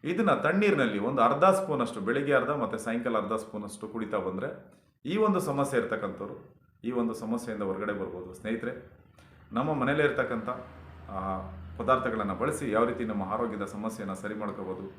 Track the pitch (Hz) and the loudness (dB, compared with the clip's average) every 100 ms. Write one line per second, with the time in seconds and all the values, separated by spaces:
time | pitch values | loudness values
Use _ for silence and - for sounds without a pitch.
0 | 139 180 202 123 151 185 208 147 120 104 | -2 2 4 4 4 4 6 6 4 2
1 | 104 131 117 143 185 190 190 139 117 - | 0 4 4 8 6 6 2 0 0 -2
2 | 98 135 143 139 117 147 110 107 - 117 | 0 0 4 4 4 0 0 -2 -2 -2
3 | 120 110 98 110 - 107 104 - 110 113 | 0 0 0 -2 -4 -8 -8 -10 -8 -6
4 | 104 107 92 92 131 156 - - _ _ | -2 -2 -2 -4 -6 -8 -16 -20 _ _
5 | 139 196 214 185 156 139 135 127 107 110 | -4 2 4 4 2 0 2 2 0 -2
6 | 101 92 104 - - - _ _ 113 123 | -4 -6 -10 -10 -16 -20 _ _ -4 0
7 | 113 110 110 117 113 107 98 95 101 101 | 0 -2 -4 -4 -4 -4 -2 -2 -2 -2
8 | 95 87 90 - 107 113 117 127 - - | -4 -6 -12 -8 -4 -2 -4 -8 -14 -20
9 | - - - - - 110 147 147 127 147 | -20 -20 -20 -20 -6 -2 0 2 2 4
10 | 147 - 127 117 110 131 - - - - | 4 2 0 -2 -4 -6 -8 -16 -18 -18
11 | - 98 95 95 95 - - - 120 127 | -10 -6 -4 -4 -6 -12 -12 -4 4 4
12 | 131 110 104 92 131 151 135 107 120 117 | 4 0 0 0 0 0 2 4 4 2
13 | 113 104 95 110 117 104 98 104 110 - | -2 -2 0 0 0 -2 -6 -4 -6 -4
14 | 98 95 104 107 104 98 92 92 95 | -6 -6 -6 -4 -6 -6 -6 -6 -8